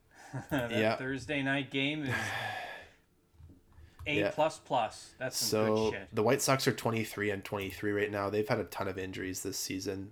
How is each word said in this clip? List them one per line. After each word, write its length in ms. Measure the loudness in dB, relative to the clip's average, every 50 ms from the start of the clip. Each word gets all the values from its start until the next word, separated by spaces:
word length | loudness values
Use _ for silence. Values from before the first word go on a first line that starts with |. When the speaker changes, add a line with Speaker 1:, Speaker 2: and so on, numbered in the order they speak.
| _ _ _
Speaker 1:
<laughs> 340 | -20 -18 -10 -10 -10 -6 -2
that 200 | -2 -2 0 0
Speaker 2:
Yeah. 240 | 2 4 4 4 4 2
Speaker 1:
Thursday 440 | 0 -2 -4 -4 -4 -2 -2 0
night 300 | 2 2 2 0 0 -2
game 320 | 0 0 0 2 0 -2 -2
is 100 | -2 -2
Speaker 2:
<sighs> 80 | -2 -2 -2 -4 -4 -4 -4 -6 -6 -8 -10 -12 -14 -16 -20 -20 _ _ _ _ _ _ _ _ -20 -20 -20 -20 -20 _ _ -20 -20 -20 -20 -18 -10 -4 -2
Speaker 1:
A 220 | 0 2 2 2 2
plus 260 | 2 2 2 2 -2
plus. 520 | -4 0 2 2 2 2 -2 -8 -16 -20
Speaker 2:
Yeah. 140 | -10 -6 -6
Speaker 1:
That's 120 | -4 -2 -2
some 280 | 0 2 4 4 6 6
good 100 | 6 4
Speaker 2:
So 140 | 4 2
Speaker 1:
shit. 160 | 0 -2 -8 -4 0
Speaker 2:
the 100 | 2 4
White 180 | 4 4 4
Sox 260 | 4 4 4 4 4 2
are 60 | 0
twenty-three 560 | 2 0 0 0 0 -2 -2 -2 -2 0 0
and 140 | 0 -2 -4
twenty-three 480 | -4 -4 -4 -4 -4 -6 -2 -2 0
right 200 | 2 2 2 2
now. 180 | 0 0 0 0
They've 180 | 2 0 2 2
had 120 | 0 0
a 40 | 0
ton 220 | -4 -4 -4 -4 -4
of 100 | -4 -4
injuries 460 | -6 -6 -6 -6 -6 -6 -6 -4 -6
this 140 | -6 -4 -4
season, 540 | -4 -4 -4 -4 -4 -4 -4 -6 -8 -10